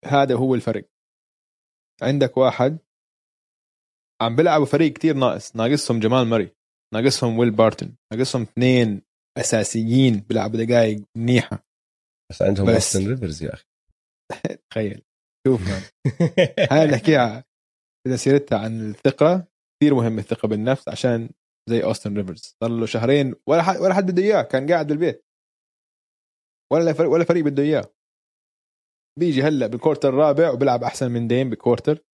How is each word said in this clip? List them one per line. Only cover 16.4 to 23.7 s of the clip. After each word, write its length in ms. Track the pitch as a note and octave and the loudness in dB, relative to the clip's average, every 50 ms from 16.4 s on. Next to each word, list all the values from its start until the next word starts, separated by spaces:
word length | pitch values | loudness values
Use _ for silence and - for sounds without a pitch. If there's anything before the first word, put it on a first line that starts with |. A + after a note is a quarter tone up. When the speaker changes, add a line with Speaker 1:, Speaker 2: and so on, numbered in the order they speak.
| F3+ - - - G3 - C3+ | 0 0 2 -2 0 2 4
Speaker 1:
هاي 140 | D3+ D#3+ | 2 4
نحكيها 580 | D3+ C#3+ A#2+ - - D#3 C#3 B2 A2+ G#2+ A#2+ C3 _ _ _ _ _ _ _ _ _ _ _ _ | 2 2 0 2 2 4 4 2 0 -2 -8 -16 _ _ _ _ _ _ _ _ _ _ _ _
إذا 100 | B2+ B2+ | -4 -4
سيرتها 420 | A#2+ - C#3 C3+ C#3+ C#3+ - B2 G#2 | -2 2 2 2 2 2 0 -4 -2
عن 320 | G#2 A2 A2+ A2+ A2 G#2+ | -2 -4 -8 -8 -8 -10
الثقة، 560 | G#2 - _ - - - D3 D#3 F3+ F#3+ F3 _ _ _ _ _ _ _ | -10 -2 _ -2 2 4 2 2 2 0 -2 _ _ _ _ _ _ _
كتير 160 | D3 D3 C#3+ | 2 2 4
مهم 240 | B2+ A#2 A#2 A2 A2 | 2 0 0 -2 -4
الثقة 300 | G#2 - A2+ - - G#2+ | -6 -6 -6 -4 -4 -4
بالنفس، 400 | G#2+ G#2+ G#2+ A#2+ C3 C3 _ - | -4 -2 -2 -2 -2 -2 _ -12
عشان 420 | - - - B2+ A#2+ A#2 A2+ A2+ - _ _ _ _ _ _ - | -12 -4 -2 0 0 0 -4 -10 -14 _ _ _ _ _ _ -4
زي 140 | A#2 A#2 - | -2 -2 0
أوستن 320 | - A2+ - - G#2+ G2+ | -2 -4 -4 -6 -6 -6
ريفرز 400 | G#2 G2 F#2 E2 - - - _ _ A2+ | -6 -6 -8 -10 -14 -16 -20 _ _ -6
ضل 160 | A#2 A#2 A2+ | -4 -4 -4
له 60 | A2+ | -4
شهرين 480 | G#2+ - A#2 A2+ A#2+ C#3 D3 C#3 C3 A#2 - _ - | -4 -4 -4 0 2 2 2 2 -2 -4 -8 _ 0
ولا 140 | C#3+ E3+ D#3+ | 0 2 2
ح-، 180 | F3+ | 0